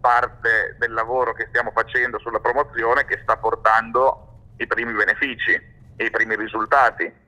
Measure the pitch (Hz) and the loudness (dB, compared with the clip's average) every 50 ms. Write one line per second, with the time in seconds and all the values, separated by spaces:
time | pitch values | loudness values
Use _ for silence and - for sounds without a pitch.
0 | - 123 123 120 120 113 - - - 113 113 110 98 - - - 117 117 113 113 | 4 4 4 4 2 0 -6 -4 0 2 2 2 0 -2 -4 -6 -6 -4 -2 -4
1 | 113 113 123 131 127 117 113 - 113 110 - 117 120 113 - 113 117 117 - 127 | -4 -2 0 0 0 0 -2 -4 -8 -4 -2 -2 -2 0 0 -2 -2 0 0 -2
2 | 123 123 117 104 - 120 113 110 - 117 120 135 147 127 117 120 113 117 123 135 | -2 -2 -4 -6 -8 -4 -6 -2 -2 0 0 0 -2 -2 -4 -4 0 2 2 2
3 | 143 - - 101 - - 113 110 110 110 113 - - 113 110 113 117 117 117 120 | 0 -2 -4 -8 -2 -2 -2 0 0 -4 -4 0 2 4 4 4 2 0 0 2
4 | 131 135 - - - - - - - - - - 120 113 - 117 117 117 113 104 | 2 2 2 0 -10 -20 -20 -20 -20 -20 -10 -10 -6 -4 -4 -4 -4 -4 0 0
5 | 104 - - - - 139 123 113 - - 95 82 - - - - - - - - | 0 0 0 -2 -2 -6 -4 -6 -2 -2 -2 -2 -2 -10 -20 -20 -20 -20 -10 -6
6 | 107 113 - 113 113 110 110 104 107 110 - 110 110 107 143 143 131 117 - - | -6 -4 -2 -2 -2 -2 -2 -4 -4 -6 -6 -6 -2 2 4 4 4 4 2 -2
7 | 87 82 - _ _ | -8 -8 -8 _ _